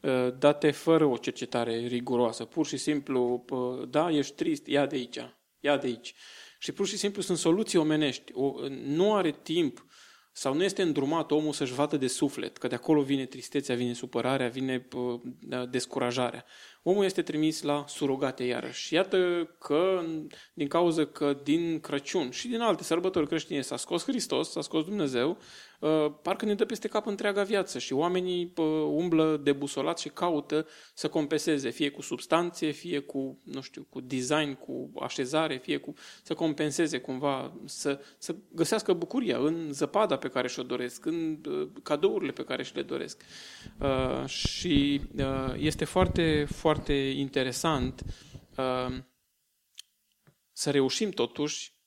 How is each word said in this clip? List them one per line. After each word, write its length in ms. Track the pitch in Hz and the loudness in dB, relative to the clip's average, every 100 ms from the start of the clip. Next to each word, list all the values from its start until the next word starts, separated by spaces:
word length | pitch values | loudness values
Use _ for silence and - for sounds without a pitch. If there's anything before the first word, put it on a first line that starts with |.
ă, 260 | 139 127 123 | 2 2 2
date 400 | 131 147 147 156 | 6 4 6 2
fără 340 | 139 - 160 | 2 4 6
o 120 | 151 120 | 6 4
cercetare 720 | - - 120 120 117 117 120 | -2 -6 -4 -2 0 -2 -2
riguroasă. 580 | 123 123 120 120 - | -2 0 2 2 0
Pur 220 | 113 - 151 | -6 -2 -2
și 100 | 139 | -2
simplu, 680 | - 151 143 131 123 123 - | 0 -2 0 0 2 0 -4
ă, 340 | 131 127 127 131 | -4 -2 -4 0
„Da, 200 | 127 175 | 2 4
ești 240 | 151 135 | 2 0
trist, 320 | - 165 147 - | -2 -2 -2 0
ia 200 | 139 139 | 2 2
de 100 | 143 | -2
aici, 220 | 123 - 123 _ _ _ | -6 -10 -14 _ _ _
ia 160 | 143 143 | 2 2
de 100 | 135 | 2
aici.” 280 | 117 - - - - - - | -4 -10 -18 -20 -20 -20 -10
Și 140 | - | -8
pur 140 | - 196 | -4 -4
și 100 | 208 | 0
simplu 260 | 202 202 | -2 -2
sunt 160 | - 170 | -2 2
soluții 400 | 170 180 220 180 | 4 4 4 2
omenești. 540 | 156 156 151 120 - | 4 4 2 -2 -8
O, 200 | - 139 123 139 135 | -2 -2 -2 -6 -6
nu 300 | 131 151 202 | -2 4 4
are 160 | 208 175 147 | 4 2 -2
timp 440 | - 165 151 - - - - - _ | -2 2 2 -2 -20 -20 -20 -20 _
sau 200 | - 135 | -4 -2
nu 80 | 143 | 2
este 180 | 190 196 | 2 2
îndrumat 480 | 180 143 135 165 156 | 2 2 2 0 2
omul 220 | 151 151 | 2 2
să-și 200 | 143 135 | 0 -2
vadă 220 | 127 147 147 | 0 0 2
de 100 | 131 | 0
suflet, 500 | - 143 - - - | 2 0 0 -8 -6
că 80 | 123 | -4
de 60 | |
acolo 280 | 120 - 151 | -4 4 4
vine 240 | 135 139 127 | 4 0 -2
tristețea, 480 | 131 - 143 135 | -10 -4 -4 -2
vine 180 | 120 123 | 0 0
supărarea, 560 | 120 123 120 120 135 123 | -2 -4 -2 0 2 0
vine, 320 | 127 131 127 | -2 -2 -2
pă, 400 | 127 127 123 120 - - | -4 -4 -4 -4 -8 -14
da, 260 | 113 127 123 | -8 -6 -2
descurajarea. 760 | 127 - 139 123 120 123 117 - - - - | -4 -2 -2 0 0 -2 -4 -16 -20 -20 -6
Omul 200 | - 196 | 2 4
este 180 | 196 190 | 4 2
trimis 400 | 160 151 156 156 | -2 2 2 0
la 220 | 143 147 143 | -2 -2 -2
surogate 560 | - 143 135 139 127 | -2 -2 0 -2 -2
iarăși. 500 | 123 120 123 127 - | -2 -2 -4 -8 0
Iată 540 | 156 190 185 180 175 165 - | 2 4 2 2 0 -2 -8
că, 440 | - 147 185 185 165 160 156 - - | 0 2 4 2 -2 -6 -8 -16 -18
din 140 | - 143 | -6 0
cauza 360 | 165 175 160 | 4 4 4
că 360 | 147 - 143 139 | 0 0 0 0
din 380 | 139 160 170 160 | 2 2 2 -2
Crăciun 500 | - 143 - 185 127 | -2 -4 -2 -2 -2
și 180 | - 240 | -4 -4
din 120 | 233 | 0
alte 220 | 233 165 | 2 2
sărbători 440 | - 165 180 180 147 | 2 0 2 0 0
creștine 340 | 160 - 147 | 0 -2 -4
s-a 160 | 127 131 | -2 -6
scos 280 | - 165 | -2 -2
Hristos, 460 | - 247 - 135 160 | 0 -2 0 0 0
s-a 100 | - | -4
scos 240 | 143 160 | -2 -2
Dumnezeu, 540 | 156 208 147 127 135 196 - - - _ | 0 -2 0 2 0 -2 -10 -20 -20 _
ă, 280 | 156 156 151 147 | 2 2 2 -2
parcă 220 | - 196 | -4 -2
ne 100 | 214 | 0
dă 100 | 202 | 0
peste 240 | 214 220 196 | 0 -2 -2
cap 180 | 214 214 | -2 -2
întreaga 360 | 196 202 196 | -2 0 0
viață 360 | 196 202 185 131 | 2 0 0 -6
și 140 | - | -2
oamenii, 540 | 131 170 185 185 175 175 | 0 2 0 0 -2 -4
pă, 160 | - | 0
umblă 760 | 156 156 151 147 175 160 156 151 | 2 2 2 0 4 4 4 4
debusolați 600 | 143 139 139 - 147 170 | 2 2 0 -2 -2 -2
și 60 | - | -6
caută 580 | - 175 156 - 151 156 - - | -2 0 0 0 -2 -2 -12 -20
să 140 | - 151 | -6 -2
compenseze, 640 | 165 147 156 - 147 131 | 0 0 0 2 0 0
fie 200 | - 143 | -2 -4
cu 100 | - | -4
substanțe, 680 | - - - 160 175 175 156 | -8 -8 2 2 2 -2 -4
fie 280 | 143 170 151 | -4 -4 -6
cu, 420 | 139 143 135 - | -4 -6 -6 -8
nu 160 | - 135 | -12 -12
știu, 260 | 131 - - | -12 -16 -14
cu 100 | 131 | -14
design, 540 | 127 127 123 151 147 | -6 -4 0 0 0
cu 380 | 135 - 131 135 - | -6 -8 -8 -8 -8
așezare, 560 | 123 - 127 156 160 127 | -6 -4 0 0 0 -2
fie 200 | - 143 | -4 -4
cu, 160 | - - - - | -4 -14 -18 -20
să 120 | - | -8
compenseze 640 | 160 165 147 151 139 160 127 | 0 0 2 0 2 0 0
cumva, 540 | - 127 143 135 135 - | -4 -2 0 -2 -4 -12
să, 360 | - - 147 139 - - | -14 -6 -4 -4 -6 -16
să 160 | - 160 - | -10 -10 -10
găsească 380 | - 160 220 - | -2 0 2 2
bucuria 460 | 175 165 262 226 120 | 0 2 -2 0 2
în 340 | 143 165 156 | 2 0 -4
zăpada 440 | 139 151 202 214 135 | -2 0 2 2 2
pe 120 | 139 | 0
care 200 | 131 127 | -2 -2
și-o 140 | - | -4
doresc, 440 | 127 123 123 - - | -4 -4 -4 -6 -4
în, 320 | 165 160 156 151 | -2 -2 -4 -4
ă, 220 | 147 151 - | -4 -4 -8
cadourile 500 | - 151 190 214 139 | -2 2 4 2 -2
pe 120 | - | -6
care 180 | - 127 | -4 -4
și 120 | 131 - | -4 -6
le 60 | |
doresc. 400 | 135 139 - - - - - - - - | -4 -4 -6 -12 -18 -18 -18 -18 -18 -2
Ă, 440 | 139 131 131 131 135 | 0 2 0 -2 -4
și, 720 | - - - 180 143 143 139 - - | -4 -4 -2 2 4 4 0 -2 -2
ă, 360 | 135 135 131 - | 0 0 -2 0
este 260 | 151 143 | -2 0
foarte, 600 | 151 180 180 180 165 151 143 | 0 4 4 4 4 2 0
foarte 380 | - 160 151 - | 0 2 2 2
interesant, 1120 | 143 135 135 135 139 131 123 165 147 123 - - - - - - - | 0 2 -2 -2 0 0 0 0 2 0 -4 -10 -10 -14 -20 -14 -4
ă, 300 | 131 127 127 127 127 _ _ _ _ _ _ - - _ _ _ _ _ _ | -2 -2 -4 -6 -12 _ _ _ _ _ _ -20 -20 _ _ _ _ _ _
să 180 | - 151 | -6 2
reușim 400 | 139 131 - 214 | 4 4 2 -2
totuși 640 | - 120 - 147 - - _ | 0 -2 -2 -4 -4 -10 _